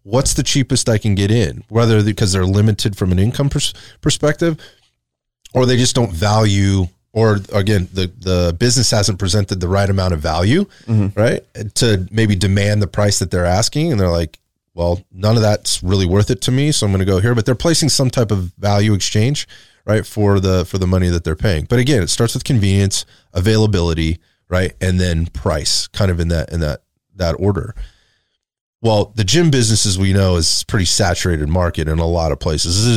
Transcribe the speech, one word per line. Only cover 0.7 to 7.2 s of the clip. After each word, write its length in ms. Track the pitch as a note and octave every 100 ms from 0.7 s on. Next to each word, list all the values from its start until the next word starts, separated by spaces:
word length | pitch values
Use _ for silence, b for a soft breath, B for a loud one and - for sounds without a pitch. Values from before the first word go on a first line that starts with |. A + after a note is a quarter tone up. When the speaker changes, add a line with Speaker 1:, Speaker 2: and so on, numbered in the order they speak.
| C3 -
Speaker 1:
I 100 | G#2+
can 180 | A2 G2
get 160 | G2
in, 320 | A#2 F2 A#1+ -
whether 340 | A2 A#2 A2
because 300 | G#2 G2 G2+
they're 140 | F#2+ F#2
limited 500 | G2+ G#2+ G#2 A2 F#2+
from 160 | F#2
an 80 | F2+
income 300 | G#2 - C#3+
pers-, 240 | D3 - - B B
perspective, 560 | D3+ - D3+ D3+ E3+ D#3 B B B _ _ _ _ _ -
or 120 | B2+ B2
they 120 | B2
just 180 | B2 C3
don't 160 | A2
value, 760 | E2 G#2 G#2+ A2 G2 G2 G2 F2+ - _
or 260 | A2